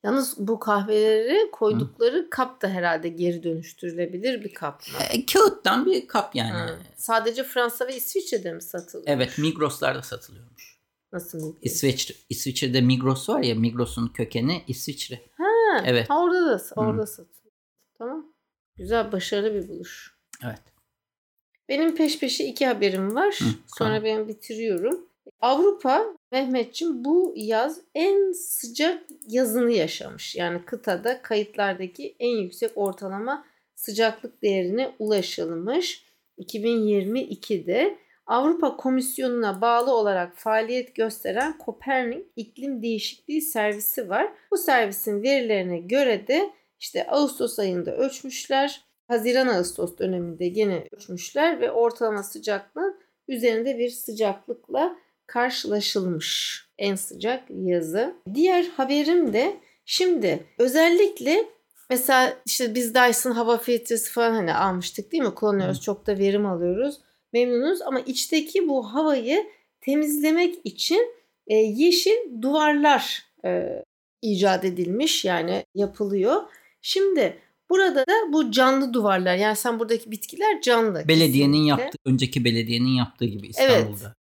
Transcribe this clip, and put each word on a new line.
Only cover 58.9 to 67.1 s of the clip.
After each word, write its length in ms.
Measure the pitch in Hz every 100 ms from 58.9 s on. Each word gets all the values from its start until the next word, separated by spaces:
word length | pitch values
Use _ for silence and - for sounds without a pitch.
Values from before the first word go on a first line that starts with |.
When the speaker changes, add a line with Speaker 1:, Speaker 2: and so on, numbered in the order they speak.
| 285 294 349 294
Speaker 1:
de 240 | 202 302 403 _ _ -
şimdi 600 | - 370 330 208 156 - _
özellikle 880 | 254 277 330 349 403 - 247 349 440 - _ _ _
mesela 440 | 254 254 262 254 - -
işte 300 | - 247 220
biz 200 | 240 247
Dyson 360 | 247 240 254
hava 260 | 233 226 233
filtresi 540 | 240 240 233 226 -
falan 220 | - 233
hani 200 | 226 180
almıştık 580 | - 190 185 175 - 202
değil 120 | 330
mi? 120 | 247 -
Kullanıyoruz. 420 | 214 202 185 190
Speaker 2:
Hı. 40 |
Speaker 1:
Çok 260 | - 202 -
da 100 | 196
verim 280 | 196 202 208
alıyoruz. 540 | 180 175 185 269 285 _